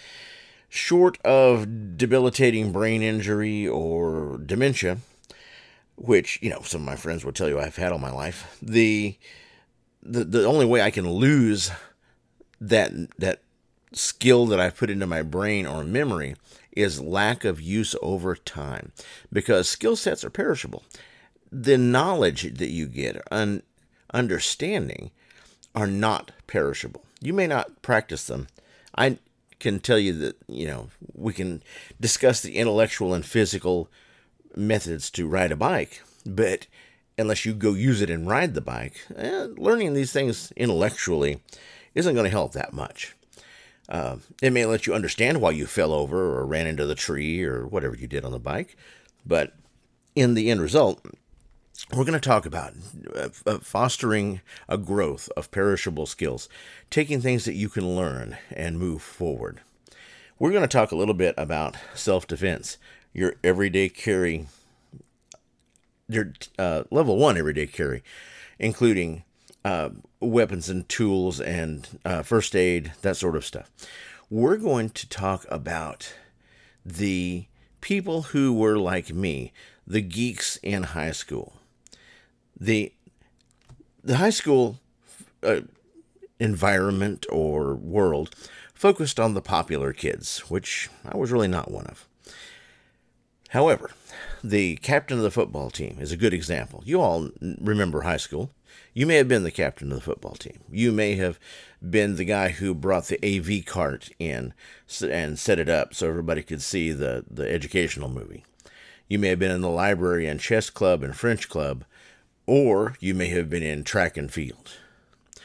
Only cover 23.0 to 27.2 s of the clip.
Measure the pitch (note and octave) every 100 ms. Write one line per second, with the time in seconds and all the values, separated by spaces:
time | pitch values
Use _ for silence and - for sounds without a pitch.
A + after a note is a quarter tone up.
23 | C2 G1+ - G#2 G#2+ G2+ - _ _ _
24 | - A#2 A#2+ F2 - - D#3 G#3 D2+ -
25 | - - _ _ - _ _ - G#2 G2
26 | A2 G#2 - - - G#2 C#2+ C2+ A#1+ -
27 | _ _